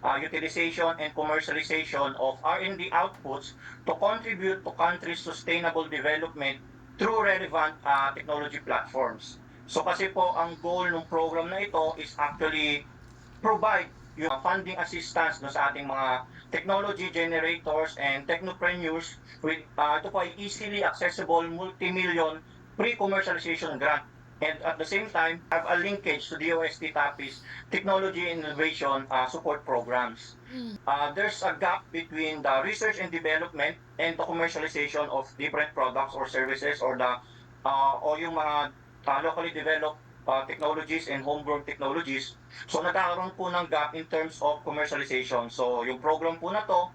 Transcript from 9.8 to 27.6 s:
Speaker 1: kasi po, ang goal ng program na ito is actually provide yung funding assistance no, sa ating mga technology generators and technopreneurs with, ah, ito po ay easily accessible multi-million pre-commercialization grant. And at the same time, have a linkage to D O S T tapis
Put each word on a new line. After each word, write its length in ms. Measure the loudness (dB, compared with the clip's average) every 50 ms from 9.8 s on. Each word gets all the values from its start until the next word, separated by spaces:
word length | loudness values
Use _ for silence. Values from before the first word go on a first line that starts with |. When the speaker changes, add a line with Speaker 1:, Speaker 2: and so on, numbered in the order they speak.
| 2
Speaker 1:
kasi 240 | 2 0 0 0 0
po, 220 | 2 4 4 4 4
ang 240 | 2 0 0 -2 -6 -2
goal 240 | -2 0 0 2 0
ng 160 | 0 0 -2 0 0
program 400 | 2 2 2 2 0 -2 0 -2
na 80 | -4
ito 320 | -4 0 2 2 2 2 0 -2
is 160 | -8 -10 -2
actually 720 | 0 0 0 0 0 0 0 2 2 2 2 0 0 -4 -8 -20 -20 -20 -20 -20 -20 -20 -20 -20 -2 2
provide 480 | 2 2 4 4 4 4 2 0 -2 -10 -18 -20 -18 -8
yung 320 | -4 -2 -2 -2 0 0
funding 320 | 2 2 2 0 -4 -4
assistance 640 | -4 -4 -4 -4 -8 -8 -2 2 2 2 2 2 -2
no, 80 | -8 -4
sa 240 | 0 2 2 2 2
ating 160 | -2 -6 -4
mga 400 | -2 0 2 2 0 0 -2 -8 -16 -20 -14 -4 -4
technology 560 | -4 0 2 2 2 2 0 -4 -4 -4 -4
generators 880 | 0 0 0 2 2 0 2 2 0 0 0 0 2 2 2 0 -2
and 320 | -2 0 0 0 0 0 -2
technopreneurs 880 | -2 -2 -2 -6 -6 0 0 0 0 0 -2 -2 -2 -2 -4 -8 -14 -16 -18 -20 -16 -4
with, 240 | -2 -2 -2 -2 -6 -10 -2 0
ah, 160 | 2 4 2
ito 160 | 2 0 0 -2
po 80 | 0
ay 160 | -2 -2 -4
easily 480 | -8 -8 -8 -8 -6 -6 -4 -2 2 2
accessible 560 | 0 0 2 0 -2 0 -2 0 4 4 4 4 2
multi-million 960 | -4 -6 -6 -8 -6 -4 -2 -2 0 0 0 2 2 2 2 2 0 -4 -12 -16 -20 -20 -20 -20 -2
pre-commercialization 1040 | 0 0 0 2 2 2 2 4 2 2 2 0 -2 -2 -2 -2 -2 -2 -4 -2 0
grant. 240 | 2 2 2 2 0 -6 -18 -20 -20 -20 -6 -4 -2
And 160 | -2 -2 -2
at 160 | -2 -2 -2
the 80 | -2 -2
same 240 | 0 0 -2 -2 0
time, 320 | 2 2 2 2 2 -2 -4 0
have 160 | 0 0 2
a 160 | 2 2 2
linkage 480 | 2 0 -2 -2 0 0 -2 0 -2 -8
to 80 | -8
D 160 | -4 0 0 2
O 80 | 2
S 160 | 2 0 -2
T 160 | -4 -8 -4 0
tapis 480 | 2 2 2 0 -4 -10 -12 -12 -14 -14 -14 -14 -14